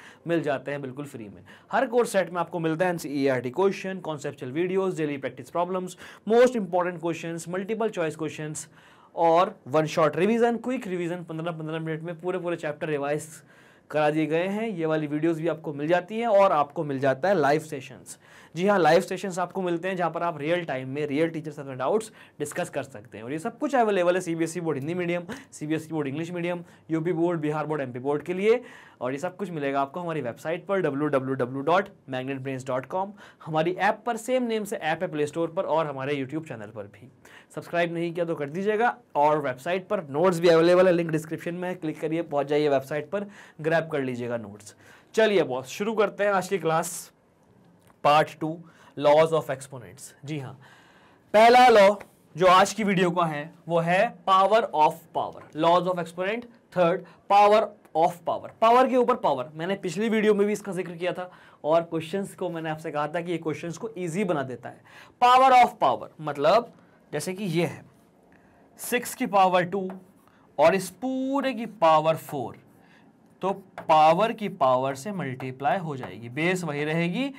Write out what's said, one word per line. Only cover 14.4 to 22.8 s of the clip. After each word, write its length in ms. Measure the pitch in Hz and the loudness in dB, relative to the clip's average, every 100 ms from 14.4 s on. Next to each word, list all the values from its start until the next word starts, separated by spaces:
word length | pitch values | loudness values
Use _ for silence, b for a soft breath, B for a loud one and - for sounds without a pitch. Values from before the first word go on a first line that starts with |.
| 185 | -2
हैं। 200 | 202 226 | -2 -4
ये 160 | 180 160 | -4 -2
वाली 220 | 156 151 | -2 -2
वीडियोज़ 340 | 151 165 165 | -2 0 0
भी 60 | 160 | -2
आपको 260 | 160 160 | -4 -6
मिल 140 | 143 151 | -6 0
जाती 320 | 175 175 220 | 0 0 -4
हैं 80 | 233 | 2
और 240 | 196 196 | 6 6
आपको 320 | 160 143 - | 4 0 -2
मिल 160 | 151 135 | -6 -2
जाता 300 | 135 131 175 | 0 2 2
है 60 | 196 | 2
लाइव 240 | 139 151 | 2 2
सेशंस। 560 | 156 143 135 110 82 - B B B 156 | -2 -12 -14 -18 -20 -20 B B B -2
जी 120 | 190 | 0
हाँ, 100 | 202 | 4
लाइव 220 | 185 170 | 6 4
सेशंस 360 | 190 185 196 175 | 2 -6 -8 -6
आपको 220 | 175 190 | -6 -4
मिलते 260 | 180 170 180 | -4 -4 -4
हैं 80 | 185 | -4
जहाँ 140 | 170 | -4
पर 120 | 165 | -4
आप 140 | 170 151 | -4 -4
रियल 240 | 147 175 165 | -2 -2 -4
टाइम 240 | 131 131 | -8 -8
में 160 | 139 147 | -6 -4
रियल 220 | 139 165 | -2 -2
टीचर 220 | 160 156 | -4 -10
से 100 | 147 | -12
अपने 140 | 139 131 | -12 -6
डाउट्स 360 | 131 208 220 B B B | -2 -2 -4 B B B
डिस्कस 300 | 147 - 170 | -8 -6 -6
कर 140 | 147 | -8